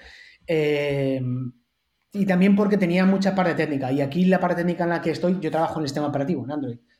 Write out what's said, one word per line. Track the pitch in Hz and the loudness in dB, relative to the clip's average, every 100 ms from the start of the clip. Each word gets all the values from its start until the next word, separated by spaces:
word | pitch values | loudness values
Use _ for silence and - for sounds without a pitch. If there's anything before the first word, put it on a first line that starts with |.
| - - - - - | -20 -20 -20 -14 -4
Eh, | 160 151 147 143 139 135 135 127 123 127 - _ _ _ _ _ | 0 0 0 0 0 0 -2 -2 -4 -6 -12 _ _ _ _ _
y | 202 190 | -2 0
también | 180 196 202 | 4 4 4
porque | 208 202 | 4 2
tenía | 175 180 190 | 2 2 4
mucha | 190 196 190 | 2 2 0
parte | 175 | 0
técnica, | 151 151 139 127 | 0 0 -2 -2
y | 139 | -2
aquí | 139 165 185 | 0 2 2
la | 180 | 4
parte | 180 175 | 2 0
técnica | 175 170 170 | -2 -2 -2
en | |
la | 170 | -2
que | 170 | -2
estoy, | 147 180 185 | -2 -2 -2
yo | 156 | -2
trabajo | 156 160 160 | -2 -2 -2
en | |
el | 143 | -4
sistema | 143 147 | -4 -2
operativo, | 139 139 147 | -2 -2 -4
en | 117 | -6
Android. | 151 127 117 _ | -6 -8 -10 _